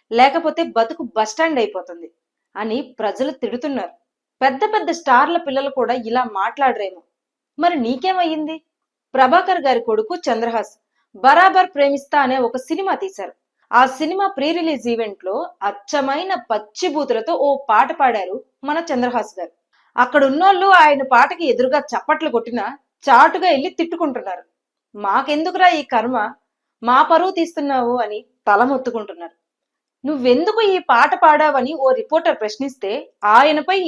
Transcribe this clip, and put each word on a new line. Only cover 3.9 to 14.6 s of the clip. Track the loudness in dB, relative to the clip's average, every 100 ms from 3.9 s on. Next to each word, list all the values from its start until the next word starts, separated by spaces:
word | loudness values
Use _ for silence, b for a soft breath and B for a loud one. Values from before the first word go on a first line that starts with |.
| -14 _ _ _ _
పెద్ద | -2 0 -2
పెద్ద | -2 -2
స్టార్ల | -4 2 4 4 0
పిల్లలు | -4 -4 -4
కూడా | -2 -2
ఇలా | -4 -2 -2 -2
మాట్లాడరేమో. | -4 -6 -2 -2 0 -6 -10 _ _ _ _ _ -4
మరి | -2 0 -2
నీకేమయ్యింది? | -2 -2 -2 -2 -4 -6 -10 -16 _ _ _ _
ప్రభాకర్ | 0 4 4 2 0
గారి | 0 0
కొడుకు | 0 -2 -4 -6
చంద్రహాస్ | -4 -2 -2 -4 -6 _ _ _ _ 0
బరాబర్ | 4 6 6 4 2 2
ప్రేమిస్తా | 0 0 -2 0
అనే | 0 0
ఒక | -2 -4
సినిమా | -6 -6 -4 -4
తీశారు. | -6 -10 -14 -16 _ _ _
ఆ | 2 2
సినిమా | 0 -4 -2 -4
ప్రీ | -2 -4
రిలీజ్ | -2